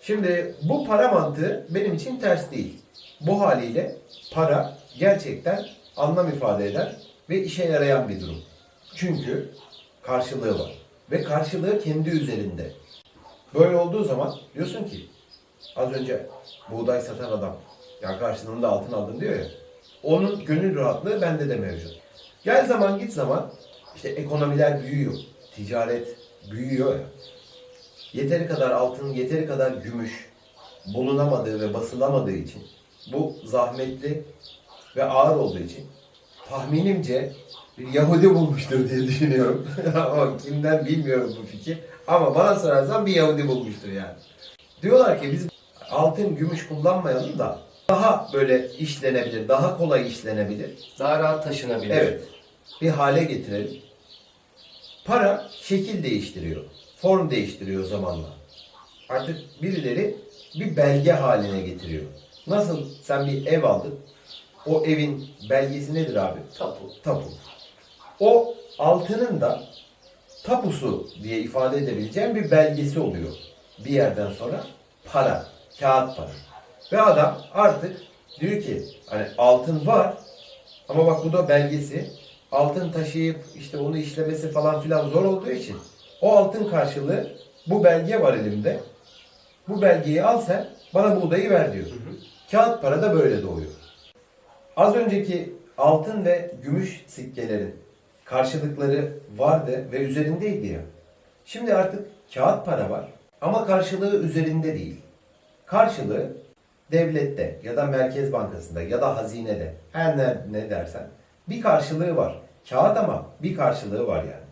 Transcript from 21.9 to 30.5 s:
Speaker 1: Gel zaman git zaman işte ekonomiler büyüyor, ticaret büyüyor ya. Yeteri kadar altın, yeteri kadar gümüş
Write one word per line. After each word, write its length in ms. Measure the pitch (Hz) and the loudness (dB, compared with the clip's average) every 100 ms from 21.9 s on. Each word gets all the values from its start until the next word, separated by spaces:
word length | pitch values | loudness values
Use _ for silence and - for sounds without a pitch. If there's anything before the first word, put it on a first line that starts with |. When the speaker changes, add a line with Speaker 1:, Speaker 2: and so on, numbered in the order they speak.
| - - - - _ | -16 -20 -20 -20 _
Speaker 1:
Gel 220 | - 262 - | 2 4 4
zaman 320 | 226 196 196 | 4 2 2
git 140 | - | -4
zaman 380 | 151 131 - - - - - - - | -4 0 0 -2 -14 -20 -20 -20 -14
işte 120 | - | -10
ekonomiler 720 | - 143 147 147 143 147 143 | -8 -4 -2 0 4 2 2
büyüyor, 320 | 131 143 139 - - - - | -2 -2 -2 -6 -12 -20 -20
ticaret 600 | - 101 120 117 120 117 - - - 98 | -16 -6 -4 -2 -4 -6 -14 -20 -20 -16
büyüyor 440 | 110 131 131 135 | -10 -4 0 0
ya. 100 | - - - - - - - - - - - - | 0 -6 -16 -20 -20 -20 -20 -20 -20 -20 -20 -14
Yeteri 360 | 123 139 170 - | -6 0 0 0
kadar 220 | 147 127 | 0 0
altın, 420 | 123 127 127 139 | 2 0 -2 -6
yeteri 340 | 123 127 156 151 | -4 -2 -2 -2
kadar 260 | 135 131 | 0 -2
gümüş 580 | 131 104 117 113 - - _ _ | -2 -8 -8 -8 -10 -18 _ _